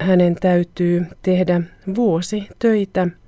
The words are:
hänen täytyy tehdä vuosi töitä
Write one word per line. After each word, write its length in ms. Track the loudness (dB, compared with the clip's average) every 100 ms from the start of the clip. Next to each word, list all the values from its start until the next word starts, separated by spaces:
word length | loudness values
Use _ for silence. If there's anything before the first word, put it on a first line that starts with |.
hänen 340 | 0 2 2
täytyy 720 | 2 0 0 0 -2 -2 0 -4 -6
tehdä 380 | -2 0 0 0 -4 -10 -8
vuosi 540 | -2 0 -2 -4 -8 -8 -4
töitä 500 | 0 0 -2 -2 -4 -6